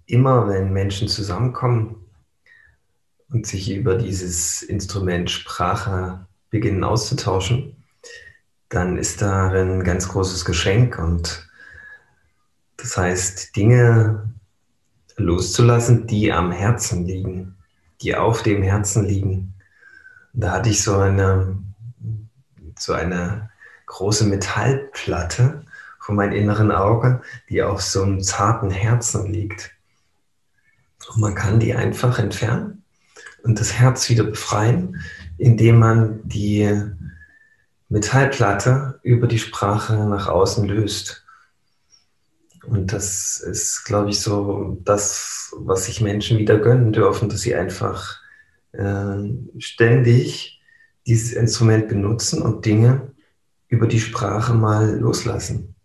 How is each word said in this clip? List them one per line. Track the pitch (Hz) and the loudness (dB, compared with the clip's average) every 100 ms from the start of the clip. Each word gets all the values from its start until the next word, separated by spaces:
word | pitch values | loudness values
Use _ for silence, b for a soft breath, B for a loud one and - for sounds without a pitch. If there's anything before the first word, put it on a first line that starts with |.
| - | 0
immer, | 120 135 127 101 | 2 4 4 2
wenn | 95 95 | 0 0
Menschen | 98 98 98 107 | 0 -2 -2 -4
zusammenkommen | - 98 90 123 - 127 117 107 - - _ _ _ b b b b _ _ _ _ _ | -4 -4 -2 -2 -2 0 0 0 -8 -20 _ _ _ b b b b _ _ _ _ _
und | 113 - | -6 -4
sich | 95 95 | -6 -6
über | 98 - 95 | -2 0 0
dieses | 92 92 90 87 - - | -2 -4 -6 -4 -4 -6
Instrument | - 98 92 101 92 87 87 | -6 -6 -6 -4 -2 -2 -2
Sprache | - - - 87 104 - 92 92 92 - _ _ | -6 -8 -4 -2 -2 -4 -4 -4 -10 -16 _ _
beginnen | 107 104 98 | -4 -2 -2
auszutauschen, | 62 113 - 127 - 95 - 127 - - _ _ B B B B _ _ _ | 0 -2 -2 -4 -2 -2 0 -2 -4 -14 _ _ B B B B _ _ _
dann | 87 90 90 | -4 -2 -2
ist | - - | -4 -2
darin | 101 98 95 95 95 92 | 0 2 2 2 0 0
ein | |
ganz | 90 92 92 | 0 -2 -2
großes | 98 92 90 - | -2 -2 -2 -4
Geschenk | 82 98 104 123 - | -2 2 4 2 0
und | 82 85 85 - B B B B B B B B B _ _ _ _ - | -2 -2 -4 -10 B B B B B B B B B _ _ _ _ -16
das | 123 - | -8 -2
heißt, | 90 90 90 - - - | 0 -2 -4 -8 -8 0
Dinge | 107 123 120 113 110 110 110 - - _ _ _ _ _ _ - | 4 6 8 6 4 0 -6 -10 -16 _ _ _ _ _ _ -4
loszulassen, | 90 90 - - 120 120 117 117 - | 0 0 0 4 4 6 4 4 2
die | 104 107 | 0 0
am | 82 90 | 0 0
Herzen | 87 101 123 - 90 87 | 0 0 0 -2 -4 -4
liegen, | 92 92 92 95 - _ _ _ _ | -4 -6 -8 -12 -16 _ _ _ _
die | - - | -4 0
auf | 98 110 | 0 0
dem | 113 98 | 0 0
Herzen | 95 104 101 120 98 | 2 0 0 0 0
liegen. | 98 95 95 92 B B B B B B B B | 0 -2 -4 -6 B B B B B B B B
Und | 123 | -4
da | 87 | -2
hatte | 95 113 | 0 0
ich | 101 | 0
so | - 98 | 0 2
eine, | 98 98 95 95 92 98 98 - 117 - 113 110 - _ _ _ 80 - | 2 4 4 2 0 -4 -8 -16 -18 -12 -10 -10 -12 _ _ _ -20 -10
so | - | -6
eine | 76 87 90 87 107 - B B B - | -2 -2 -2 -4 -6 -8 B B B -20
große | - 98 107 107 | -6 -2 2 2
Metallplatte | 98 98 104 120 135 - - - 90 85 - 131 151 B B B B | 0 -2 -2 0 -2 -4 -10 -6 -4 -4 2 2 0 B B B B
vor | - 101 | -4 0
meinem | 101 | 0
inneren | 104 104 107 107 | 0 0 2 2
Auge, | 87 101 117 127 123 B B - | 2 2 2 2 0 B B -6
die | - | -2
auf | 107 98 | -2 -2
so | - 98 | -4 -2
einem | 98 95 | 0 -2
zarten | 95 - 101 120 101 | -2 0 0 0 -2
Herzen | 92 110 120 - 98 95 | -2 0 0 0 -4 -4
liegt. | 95 104 98 - _ _ _ _ _ _ _ _ _ _ _ _ _ - | -4 -6 -10 -16 _ _ _ _ _ _ _ _ _ _ _ _ _ -6
Und | 110 | -2
man | 104 90 | -2 -2
kann | 95 113 | 0 2
die | 113 - | 2 0
einfach | 110 - 123 120 | -2 0 0 0
entfernen | 101 - 110 120 - - _ _ B B B B | -2 -4 -2 -2 -4 -12 _ _ B B B B
und | - 104 | -2 0
das | 98 | 0
Herz | 110 127 123 - | 2 4 4 2
wieder | 113 | 2
befreien, | - - - 107 110 175 185 B B B B - | 0 -4 -4 0 2 0 -2 B B B B 2
indem | 127 110 113 117 | 4 6 8 8
man | 113 113 107 107 | 8 6 2 -2
die | - 107 104 104 104 101 104 90 B B B B B B B _ - | -8 -4 -2 2 2 0 -2 -10 B B B B B B B _ -4
Metallplatte | 104 101 131 139 - 101 98 127 131 139 - | -2 2 2 2 2 0 2 2 0 0 -6
über | - 117 113 | 2 2 4
die | 113 | 0
Sprache | - - 101 107 - 110 107 | -4 -4 0 0 0 0 0
nach | 98 92 | -2 0
außen | 87 95 - 101 | 2 2 2 0
löst. | 104 104 - - - b b b _ _ _ _ _ _ _ _ _ _ _ | 0 -2 -4 -10 -16 b b b _ _ _ _ _ _ _ _ _ _ _
Und | - 107 95 | -4 -2 -2
das | 101 - - - - | -4 -4 -6 -6 -6
ist, | - 101 - - | -6 -6 -4 -6
glaub | - 101 104 | -2 0 0
ich, | 104 | -2
so | - 104 98 101 95 98 | -2 -2 -2 -4 -6 -4
das, | - 101 - - - - - - | 0 0 0 -6 -8 -12 -12 -10
was | - 95 - | -2 -2 -2
sich | - | -2
Menschen | 101 104 - 110 | -2 -2 0 2
wieder | 104 107 | 4 4
gönnen | 120 127 113 | 6 6 6
dürfen, | 107 107 - 110 | 4 2 2 -2
dass | 107 | -2
sie | 117 - | -2 -2
einfach, | 90 - 104 98 - - b b b b _ | -4 -4 -6 -6 -12 -16 b b b b _
äh, | - 98 98 101 101 101 123 - 120 | -6 -4 -2 -4 -4 -6 -8 -10 -14
ständig | - - 117 131 117 123 151 - - b b b b _ - | -10 2 4 6 6 4 2 -4 -12 b b b b _ 0
dieses | 113 117 | 0 0
Instrument | 120 120 - 110 110 107 | -2 0 2 4 4 2
benutzen | 101 101 120 - 160 | -2 -2 -2 -2 -2
und | 117 104 110 | -2 -2 0
Dinge | 107 120 135 - b b b _ _ _ | 4 4 4 -2 b b b _ _ _
über | 113 107 | 0 2
die | 117 | 0
Sprache | - - 101 104 120 | -2 -4 -4 -2 0
mal | 113 110 107 110 - | 2 2 2 2 0
loslassen. | 120 - - 98 - - - - | -2 -2 -4 -6 -6 -8 -10 -16